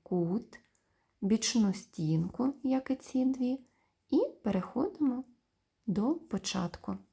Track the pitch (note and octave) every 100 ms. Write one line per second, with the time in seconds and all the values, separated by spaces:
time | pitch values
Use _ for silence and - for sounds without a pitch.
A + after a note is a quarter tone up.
0 | - F3+ E3+ G3 - - _ _ _ _
1 | _ _ G3 A3+ - A#3 G3+ F#3 - -
2 | D#3 D#3+ F3 - C4 - B3+ C4 C4 C4
3 | - C4 C4 C4 B3 C4 - _ _ _
4 | _ C#4+ C5+ - G#3 F#3+ - A#3+ F#4+ -
5 | C#4+ B3 - _ _ _ _ _ - F#3+
6 | A#3 E4+ - F#3+ - F#3+ F3 - - F#3+
7 | -